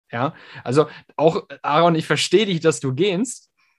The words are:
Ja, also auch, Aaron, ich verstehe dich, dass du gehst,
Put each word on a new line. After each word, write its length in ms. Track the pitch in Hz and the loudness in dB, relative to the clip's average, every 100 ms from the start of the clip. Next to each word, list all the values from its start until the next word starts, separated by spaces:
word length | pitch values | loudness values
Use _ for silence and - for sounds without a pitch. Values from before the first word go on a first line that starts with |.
| _ | _
Ja, 220 | 117 139 - - 131 | -4 -4 -6 -18 -12
also 240 | - 135 147 - - - | -2 0 0 -4 -12 0
auch, 300 | 156 165 - 139 | 0 0 -6 -10
Aaron, 340 | 139 151 170 160 | -2 2 4 2
ich 100 | - | 0
verstehe 400 | 151 - 185 208 | -2 2 2 2
dich, 140 | 170 | 0
dass 180 | 160 156 | 0 0
du 160 | 135 | -2
gehst, 560 | 131 202 175 254 - _ _ _ | -2 0 -2 -4 -8 _ _ _